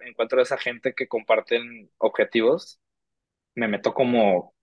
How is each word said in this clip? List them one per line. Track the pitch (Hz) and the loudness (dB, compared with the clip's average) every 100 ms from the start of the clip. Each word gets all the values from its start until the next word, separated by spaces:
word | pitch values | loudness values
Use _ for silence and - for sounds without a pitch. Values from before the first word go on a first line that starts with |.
| 120 | -14
encuentro | 117 117 127 | -6 -2 0
esa | 123 135 | 0 -2
gente | 120 120 131 | -6 -6 -6
que | - 127 | -6 -6
comparten | 113 107 110 - 117 120 117 101 - | -6 0 0 0 -4 -4 -20 -18 -4
objetivos, | 110 - 107 117 110 170 - - _ _ _ _ _ _ _ - | -2 0 0 2 2 0 -4 -20 _ _ _ _ _ _ _ -6
me | 113 | -4
meto | 104 113 | -2 -2
como | - 123 120 104 90 - _ | 0 2 4 4 2 -2 _